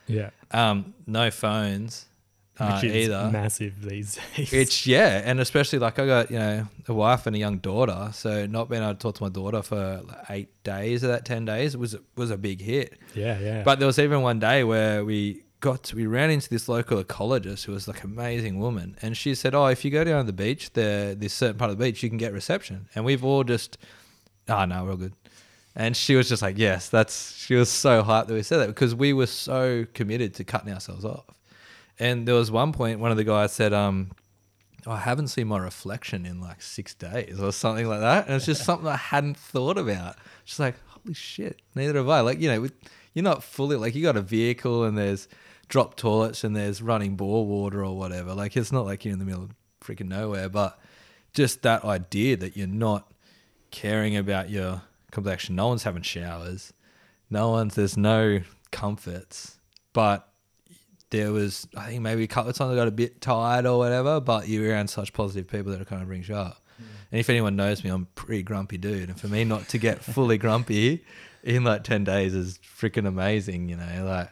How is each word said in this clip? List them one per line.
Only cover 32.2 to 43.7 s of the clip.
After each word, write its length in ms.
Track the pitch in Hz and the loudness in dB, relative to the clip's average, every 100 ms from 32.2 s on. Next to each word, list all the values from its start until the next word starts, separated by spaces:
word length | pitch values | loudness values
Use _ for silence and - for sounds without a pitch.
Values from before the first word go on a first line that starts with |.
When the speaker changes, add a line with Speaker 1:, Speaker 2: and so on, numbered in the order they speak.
| 117 | 4
Speaker 2:
there 80 | 120 | 4
was 160 | 110 | 4
one 220 | 113 151 | 2 0
point, 260 | 143 117 107 | 0 -2 0
one 120 | 117 | 2
of 60 | 110 | 2
the 60 | |
guys 280 | 107 107 104 | 4 4 4
said, 200 | - 107 | 2 4
um, 380 | 104 101 95 95 - _ _ _ _ _ - 113 | 4 2 0 -4 -10 _ _ _ _ _ -16 -10
"Oh, 60 | |
I 80 | 107 | -4
haven't 280 | 123 135 139 | -2 0 -2
seen 180 | - 110 | -2 -2
my 100 | 101 | -2
reflection 640 | 92 - 95 104 - 98 90 | -4 -8 -10 -10 -8 -8 -8
in, 160 | 90 | -10
like, 200 | 90 - | -12 -16
six 320 | - - 98 | -14 -14 -14
days," 460 | - 90 117 101 95 | -14 -10 -8 -8 -4
or 120 | 98 | -4
something 360 | - 113 110 113 | 0 0 0 -2
like 140 | 104 | 2
that. 260 | 113 185 202 | 4 4 2
And 80 | 135 | 0
it's 100 | 147 | 0
just 180 | 143 - | 0 0
Speaker 3:
<laughs> 0 | |
Speaker 2:
something 220 | 180 160 | -2 -2
I 100 | 135 | -4
hadn't 400 | - 143 147 - | 0 0 0 -4
thought 400 | - 127 135 190 | -6 -2 0 0
about. 380 | 120 92 87 - - - - | -2 -4 -6 -14 -20 -20 -10
Just 140 | - | -4
like, 160 | 135 - - | -4 -4 -14
"Holy 260 | - - | -16 -12
shit, 480 | 160 - - 214 - _ | -12 -12 -10 -10 -12 _
neither 220 | 135 143 143 | -4 0 0
have 120 | 131 | 4
I." 100 | 151 | 4
Like, 180 | 117 151 | 4 2
you 80 | 160 | 2
know, 120 | 110 | 0
with, 120 | 135 - - - _ | -2 -8 -20 -20 _
you're 100 | 156 | 0
not 200 | 190 147 | 0 0
fully, 320 | - - 143 | -2 -4 0